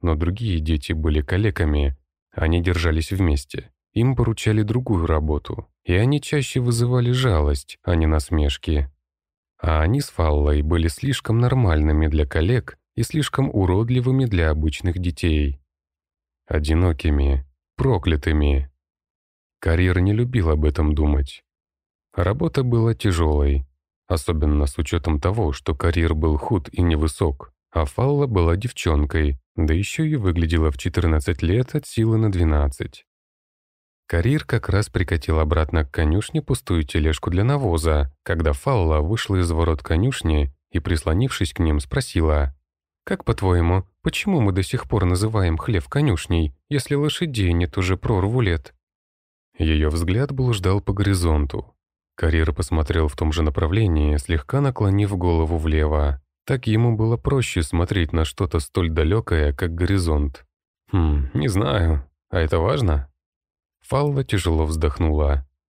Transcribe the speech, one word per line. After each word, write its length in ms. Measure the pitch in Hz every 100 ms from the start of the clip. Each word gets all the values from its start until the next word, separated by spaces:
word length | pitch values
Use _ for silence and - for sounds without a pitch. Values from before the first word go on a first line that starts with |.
но 140 | 87 78
другие 440 | 82 98 117 87
дети 340 | 76 80 -
были 280 | 80 78 76
калеками. 760 | 76 92 107 - 80 73 71 67 _ _ _
Они 280 | - 80 85
держались 520 | 85 85 85 80 80
вместе. 600 | 95 90 71 - - - _ _
Им 220 | - 123 123
поручали 460 | 113 110 - 110
другую 460 | 107 120 127 95 80
работу, 600 | 78 76 73 - - - _
и 100 | -
они 280 | 90 120 147
чаще 380 | - 151 131 131
вызывали 520 | 123 117 120 123 120
жалость, 680 | 123 131 85 73 73 - -
а 140 | - 85
не 100 | 80
насмешки. 840 | 78 - 80 73 - - 76 69 - _ _ _ _ _ _
А 220 | 82 78
они 180 | 80 135
с 100 | -
Фаллой 520 | - 82 73 73 73
были 260 | 76 85 82
слишком 520 | - 139 131 - 113
нормальными 680 | 120 131 107 78 76 78 78
для 200 | 76 73
калек 500 | 82 82 127 - - _ -
и 60 |
слишком 480 | 117 156 139 - 135
уродливыми 760 | - 92 92 117 127 123 131 127
для 260 | 92 80
обычных 480 | 78 78 - 87 85
детей. 600 | 87 78 87 78 73 69 _ _ _ _ _ _ _ _ -
Одинокими, 1040 | 80 76 80 90 76 78 73 67 67 67 _ _ -
проклятыми. 960 | 131 101 82 78 76 76 73 69 67 _ _ _ _ _ _ _ _ _
Карир 400 | 90 82 90 90
не 120 | 92
любил 380 | 107 123 127 82
об 140 | 76 76
этом 280 | - 76
думать. 500 | 76 76 71 69 - _ _ _ _ _ _ _
Работа 500 | - 90 123 165 -
была 300 | 127 120 113
тяжелой, 720 | 110 104 85 80 73 71 67 67 _ _ _ -
особенно 600 | 82 - 80 73 73 73
с 100 | -
учетом 420 | 76 87 80 76
того, 320 | 85 107 87
что 220 | 67 -
Карир 400 | 76 87 87 82
был 240 | 78 80 76
худ 320 | - 101 -
и 120 | -
невысок, 720 | 87 78 80 - 87 69 - _ _
а 140 | - 78
Фалла 420 | - 135 143 143
была 280 | 101 82 90
девчонкой, 840 | 120 - - 76 73 80 73 67 _ -
да 180 | 78
еще 300 | 80 101 -
и 120 | 160 151
выглядела 540 | 95 82 82 82 80
в 80 | 71
четырнадцать 640 | 92 87 82 78 - 80
лет 320 | 82 104 123
от 140 | 151 -
силы 300 | - 113 113
на 140 | 110
двенадцать. 720 | 92 80 76 73 - - - _ _ _ _ _ _ _ _ _ _ -
Карир 360 | 87 98 147
как 260 | - 117 -
раз 200 | 95 117
прикатил 500 | - - 82 - 80
обратно 460 | 78 78 78 82 73
к 60 |
конюшне 500 | - 78 87 - 156
пустую 420 | - 131 - 87
тележку 460 | 78 85 78 78 -
для 140 | 87
навоза, 680 | 110 143 123 82 80 76 71 -
когда 300 | - 82 78
Фалла 480 | 73 - 127 82 78
вышла 340 | 78 113 - 98
из 160 | 87
ворот 320 | 82 82 78
конюшни 680 | - 82 117 131 82 76 71 - _
и, 80 | 90
прислонившись 760 | 80 82 - 82 127 - 87
к 60 | -
ним, 200 | 82 76
спросила: 760 | - - - - 80 73 71 - _ _ _ _
«Как 200 | - 185
по-твоему, 640 | - 117 95 87 85 92 - _
почему 400 | 165 - - 175
мы 100 | 101
до 120 | 92
сих 260 | 92 - -
пор 160 | 110 90
называем 540 | 90 107 110 90 80
хлев 280 | - 107 -
конюшней, 640 | 143 147 90 - 85 78 - -
если 260 | 143 - 143
лошадей 580 | 147 - 170 117 92
нет 240 | 85 87 -
уже 200 | 92 92
прорву 440 | - 104 98 123
лет?» 320 | 104 80 - _ _ _ _ _ _ _ _ -
Ее 320 | 80 78 76
взгляд 400 | 80 85 101 139
блуждал 500 | 135 127 107 92 98
по 100 | -
горизонту. 840 | 98 101 95 85 78 73 - - _ _ _ _ -
Карир 360 | 82 80 80
посмотрел 580 | 73 - 80 76 82 78
в 60 | -
том 160 | 78
же 120 | 80
направлении, 720 | 78 - 80 98 107 78 76 73
слегка 420 | - 82 - 135
наклонив 560 | 139 127 101 98 101 98
голову 440 | 90 82 80 82
влево. 600 | 80 78 76 76 73 69 - _ -
Так 180 | 135 113
ему 300 | 110 120 110
было 200 | 110 117
проще 460 | - 135 120 -
смотреть 500 | 80 85 85 95 80
на 140 | 82 80
что-то 340 | - 95 80
столь 300 | - - 85
далекое, 640 | 80 78 107 - 82 73
как 220 | 69 87 82
горизонт. 720 | 87 98 85 76 73 - - _ _ _ _
«Хм, 380 | 98 80 73 67 -
не 120 | 143
знаю. 640 | 95 131 120 82 76 67 _ _
А 80 | 92
это 180 | 80 85
важно?» 480 | 87 147 107 73 69 _ _ _ _ _ _ _
Фалла 420 | - 135 147 139
тяжело 420 | 131 101 85 80 78
вздохнула. 800 | 80 78 - 82 76 73 71 - _